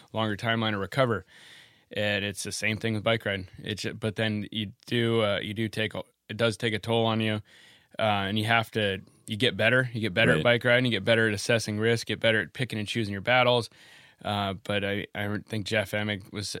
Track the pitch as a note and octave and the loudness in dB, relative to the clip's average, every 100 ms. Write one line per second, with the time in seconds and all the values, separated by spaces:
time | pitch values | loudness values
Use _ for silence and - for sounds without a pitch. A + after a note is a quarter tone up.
0 | - A2 A2 G2+ A#2 A2+ A2+ G#2 F#2+ - | -8 -4 -2 -2 0 0 0 -2 -2 0
1 | B2+ G2+ - - - - - _ - - | 2 0 -4 -18 -20 -20 -20 _ -10 -4
2 | G#2 G#2 G2+ G2 G2+ - G#2 G#2+ A2+ G#2+ | 0 0 -2 -6 -8 -2 -2 0 -2 0
3 | G2 A2+ G#2+ G2 F#2 - - G#2 A2+ A2 | 2 0 0 -4 -6 -10 -8 -6 -6 -4
4 | A2+ G2+ A2 G#2+ G2+ A2 G2+ - - A#2+ | -4 -2 -2 -2 -4 -6 -6 -8 -4 0
5 | A#2 A#2 G#2+ F#2+ F#2+ G#2 A2 - A2 F#2 | 2 2 2 0 -4 -4 -4 -2 -4 -6
6 | - _ - G#2+ A#2 G#2+ A#2 G#2 - A#2 | -12 _ -10 0 0 2 -2 -2 0 2
7 | A2+ A2 A2 G#2+ - - - - _ - | 2 2 0 -2 -6 -20 -20 -20 _ -2
8 | A2 G2+ G2 G#2+ G#2+ A#2 A2 A2+ G2+ F#2+ | 2 2 0 0 2 2 2 -2 -2 -2
9 | - _ - G#2+ A#2+ F#2+ A2 B2+ B2+ A#2 | -8 _ -10 0 0 2 2 4 2 -2
10 | G#2+ F#2 A#2 C#3 B2 A#2+ B2 B2 B2+ G#2 | -2 2 4 4 4 4 4 4 4 0
11 | G2+ A2+ A2 G#2 - A#2 - G#2 A2+ A#2 | 2 4 4 0 0 0 0 0 2 2
12 | - G#2+ A2+ A2 D#2+ - B2 A2 G#2 A#2+ | -2 0 2 2 0 -6 -6 -4 -4 -4
13 | G#2 G2+ F#2+ B2+ B2 B2 A2 - - - | -4 -4 2 4 6 4 0 -10 -20 -20
14 | - _ - G#2 G2 F#2+ - G#2 G2 G2+ | -20 _ -6 -2 -2 -4 -4 -2 -2 -4
15 | - - G#2 G#2 - A2 F#2 G#2+ F#2+ G#2 | -6 -6 -6 -6 -6 -8 -2 -2 0 -2
16 | G#2+ G2+ - G#2 G#2 - | -2 -4 -8 -10 -8 -10